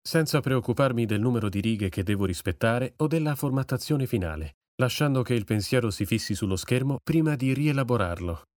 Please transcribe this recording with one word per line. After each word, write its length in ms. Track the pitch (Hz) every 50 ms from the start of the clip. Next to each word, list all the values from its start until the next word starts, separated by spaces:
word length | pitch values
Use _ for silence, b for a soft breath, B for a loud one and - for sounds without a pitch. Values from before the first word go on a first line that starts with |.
senza 380 | _ - - 165 160 143 - 151
preoccuparmi 640 | 123 143 135 127 117 - 120 - 143 135 127 117 117
del 160 | 107 107 104
numero 280 | 107 127 120 117 104 104
di 100 | 95 98
righe 300 | 98 113 113 104 104 95
che 160 | - - 95
devo 200 | 92 104 98 98
rispettare 720 | 92 90 - - - 87 - - 113 113 120 127 131 - _
o 100 | 151 151
della 260 | 147 165 156 151 147
formattazione 720 | 135 - 143 131 135 131 - - 123 - - 151 143 135
finale, 520 | 123 - 113 92 82 78 76 78 76 - _ _ _ _
lasciando 460 | _ 127 123 - - 156 147 135 131 123
che 120 | - 123
il 80 | 117 101
pensiero 480 | - 110 107 98 - - 127 117 113
si 160 | 101 - 104
fissi 300 | - - 110 - - 104
sullo 180 | 98 - 98 95
schermo 440 | 92 - - 123 127 131 135 143 127 _
prima 320 | - 156 165 160 156 151
di 180 | 131 127 131 135
rielaborarlo. 880 | 127 147 151 143 135 135 117 123 113 101 87 87 82 87 87 82 80 - _ _